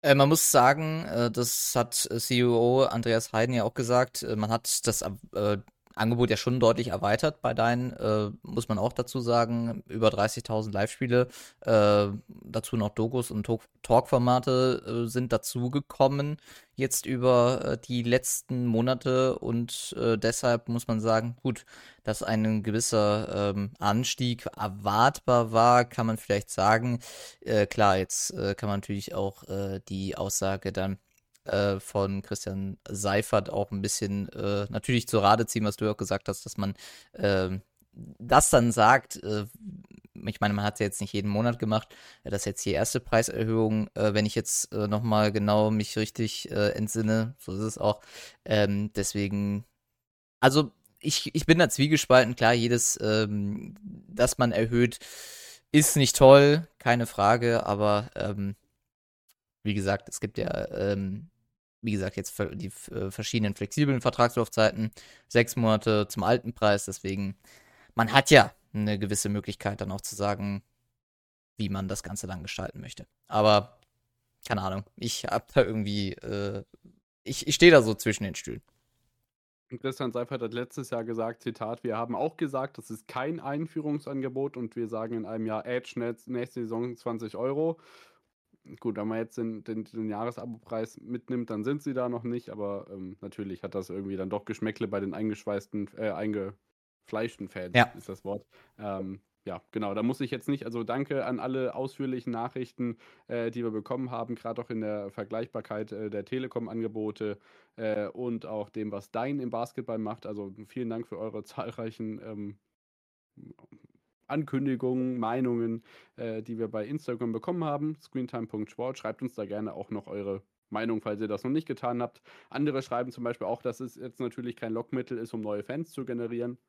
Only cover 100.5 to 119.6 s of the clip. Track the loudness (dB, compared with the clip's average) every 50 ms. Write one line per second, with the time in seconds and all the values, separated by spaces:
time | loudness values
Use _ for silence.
100.5 | -6 -6 -6 -8 -8 -8 -6 -4 -4 -6 -4 -4 -4 -4 -4 -4 -6 -6 -6 -6
101.5 | -4 -4 -4 -4 -4 -6 -8 -8 -8 _ -6 -6 -6 -6 -6 -6 -6 -6 -6 -8
102.5 | -8 -8 -10 -10 _ _ -6 -6 -6 _ -14 -20 -20 _ _ _ -6 -4 -4 -4
103.5 | -4 -4 -6 -4 -6 -6 -6 -6 -8 -6 -6 -8 -8 -8 -8 -8 -10 -10 -8 -10
104.5 | -8 -8 -10 _ -8 -6 -6 -4 -6 -6 -8 -10 -10 -12 -10 -8 -6 -8 -8 -6
105.5 | _ -12 -10 -8 -8 -8 -8 -8 -10 -10 -10 -8 -6 -8 -8 -6 -8 -8 -8 -6
106.5 | -8 -8 -8 -6 -8 -6 -6 -6 -6 -6 -6 -6 -6 -6 -6 -8 -8 -8 _ _
107.5 | _ _ _ _ _ -8 -4 -4 -2 -2 -4 -6 -6 -8 -6 -6 -6 -6 -8 -8
108.5 | -8 -8 -8 -8 _ -8 -8 -6 -6 -10 -12 _ -6 -4 -4 -4 -4 -6 -6 -6
109.5 | -4 -6 -6 -6 _ -12 -8 -6 -6 -6 -6 -6 -8 -10 -10 -12 -10 -10 -10 -12
110.5 | -12 -16 -20 -14 -10 -10 -8 -8 -8 -8 -10 _ -10 -10 -10 -10 -10 -10 -14 -12
111.5 | -10 -10 -10 -10 -8 -10 -10 -10 -10 -10 -10 -10 -10 -12 -14 -14 -12 -12 -12 -12
112.5 | -14 _ _ _ _ _ _ _ _ _ _ _ _ _ _ _ _ -20 -20 -20
113.5 | -20 _ -20 _ -20 -20 _ _ _ _ _ _ _ _ _ _ -6 -6 -6 -4
114.5 | -4 -4 -2 -2 -2 -2 -2 -2 -2 -2 -2 -4 -4 -4 -4 -4 -2 -2 0 0
115.5 | 0 -2 -2 -4 -4 -6 _ _ -20 -20 -20 _ _ -12 -10 -8 -8 -8 -10 -10
116.5 | -8 -6 -6 -6 -6 -6 -6 -6 -8 -10 -6 -8 -6 -4 -4 -4 -4 -4 -4 -4
117.5 | -4 -4 -2 -4 -4 -4 -4 -6 -6 -8 _ -12 _ -8 -8 -6 -8 -8 -10 -8
118.5 | -8 -8 -8 -8 -8 -8 -8 -8 -8 -8 -8 -10 -8 _ -10 -10 _ -8 -10 -8
119.5 | -6 -8